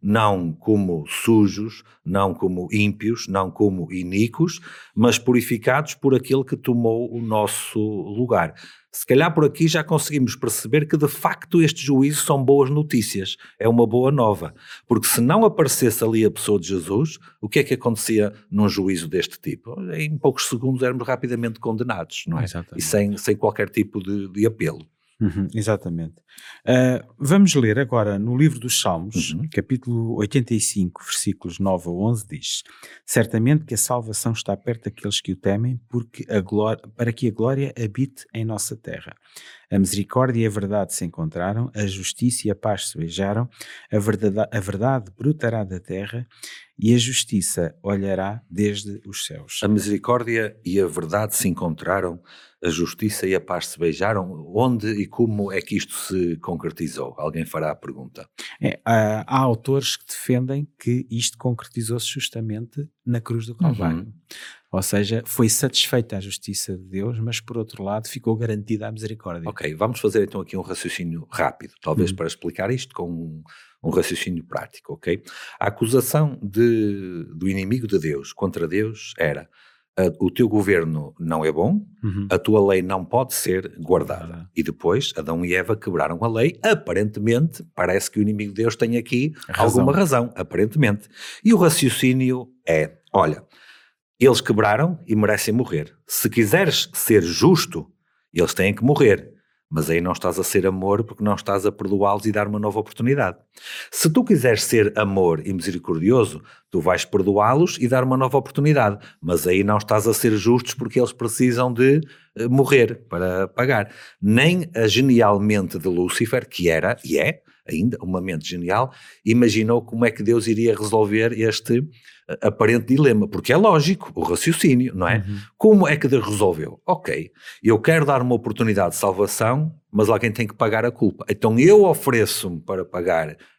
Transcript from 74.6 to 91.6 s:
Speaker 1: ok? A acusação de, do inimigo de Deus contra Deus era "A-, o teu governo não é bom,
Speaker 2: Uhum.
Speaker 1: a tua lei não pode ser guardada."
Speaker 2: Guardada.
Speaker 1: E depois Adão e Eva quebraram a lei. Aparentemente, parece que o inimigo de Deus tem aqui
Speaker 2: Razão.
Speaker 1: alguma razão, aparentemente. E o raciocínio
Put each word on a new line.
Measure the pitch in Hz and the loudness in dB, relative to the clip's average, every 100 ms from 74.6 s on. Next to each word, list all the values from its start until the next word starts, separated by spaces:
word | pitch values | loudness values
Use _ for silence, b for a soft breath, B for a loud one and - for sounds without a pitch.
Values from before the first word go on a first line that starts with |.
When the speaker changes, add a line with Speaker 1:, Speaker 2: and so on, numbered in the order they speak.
| - - - | -10 -16 -16
Speaker 1:
ok? | - 87 101 B B B B | -10 -4 -6 B B B B
A | 104 | -4
acusação | - 113 127 - 151 151 127 | -2 0 2 2 0 0 -2
de, | 101 104 120 113 104 101 92 87 - | -4 2 2 2 0 -4 -8 -10 -12
do | 80 95 | -6 -2
inimigo | 95 95 123 110 | -2 -2 -4 0
de | 95 | -2
Deus | 78 69 69 | 0 -4 -8
contra | - 95 82 82 | -6 -6 -4 -4
Deus | 95 107 107 - - | -2 -4 -8 -14 -4
era | 82 71 82 b b b b - | -4 -4 -10 b b b b -2
"A-, | 90 - | -2 0
o | 92 | -2
teu | - 113 | 0 2
governo | 107 98 90 82 78 71 - | 2 2 0 0 -4 -8 -10
não | 82 80 | -4 -2
é | 78 | 0
bom, | 76 110 208 208 _ | 0 2 0 -2 _
Speaker 2:
Uhum. | 110 95 101 | -6 -6 -2
Speaker 1:
a | 95 | -2
tua | - 107 98 | 2 4 4
lei | 95 | 2
não | 90 92 | 0 -4
pode | 85 120 - | -2 -2 -2
ser | - - 92 - - | -4 -2 -2 -4 -10
guardada." | 80 90 73 - 85 | 0 0 0 -6 -10
Speaker 2:
Guardada. | 85 87 85 | -16 -8 -6
Speaker 1:
E | |
depois | 80 - 85 127 127 - | -6 -2 0 0 -2 -6
Adão | 76 85 | -6 -4
e | 87 | -2
Eva | 92 87 104 | -2 0 -4
quebraram | 107 85 76 82 | -4 -2 -2 -2
a | 117 | -2
lei. | 113 139 - | 2 0 0
Aparentemente, | 220 214 - 92 107 107 110 120 160 - - | 0 0 0 -2 -2 -2 0 2 0 -4 -12
parece | - 90 98 - | -2 0 0 -2
que | 107 | -2
o | |
inimigo | 107 104 104 | 0 -2 -6
de | 101 | -2
Deus | 113 107 | -2 0
tem | 117 117 | 0 0
aqui | 117 123 151 156 B | -2 -2 -2 -4 B
Speaker 2:
Razão. | - 117 120 | 0 2 4
Speaker 1:
alguma | 131 170 | 4 4
razão, | 175 127 120 - | 4 2 0 -4
aparentemente. | - 87 107 156 117 101 - B B B | -4 0 0 4 2 2 -6 B B B
E | 214 | 4
o | |
raciocínio | 214 | 6